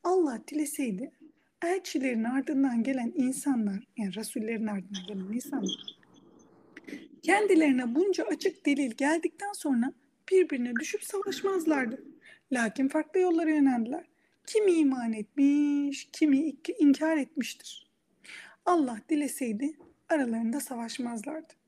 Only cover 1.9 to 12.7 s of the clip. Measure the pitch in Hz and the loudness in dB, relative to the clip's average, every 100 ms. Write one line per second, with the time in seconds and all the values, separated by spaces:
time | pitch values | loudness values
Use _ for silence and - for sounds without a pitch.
1.9 | 311 262 233 226 269 269 277 269 233 233 | -2 -2 0 0 -2 0 2 2 2 0
2.9 | 262 233 320 254 254 285 254 208 196 - | 0 -2 0 0 0 0 0 0 -4 -10
3.9 | - 202 185 220 254 220 226 220 202 185 | -6 -6 -6 -8 -6 -4 -4 -4 -4 -8
4.9 | 196 185 202 185 226 - 277 190 - - | -12 -8 -8 -6 -6 -6 -6 -4 -6 -12
5.9 | - _ - - - _ _ _ - - | -20 _ -20 -20 -20 _ _ _ -20 -16
6.9 | - - - - 392 415 349 302 254 247 | -16 -16 -10 0 2 4 4 4 2 0
7.9 | 247 392 349 - 302 381 - - 277 269 | 0 0 0 -2 -2 -4 -2 0 0 -2
8.9 | 220 277 330 330 _ 403 415 302 247 247 | 0 0 0 -2 _ -10 -6 -2 0 0
9.9 | - _ _ - 370 349 262 240 240 311 | -4 _ _ 2 4 4 0 -4 -4 -4
10.9 | 415 - 392 403 - 392 381 320 285 247 | -8 -6 -6 -6 -4 -2 0 0 0 -2
11.9 | 247 - - - - _ 254 226 | -6 -14 -20 -20 -20 _ -2 -2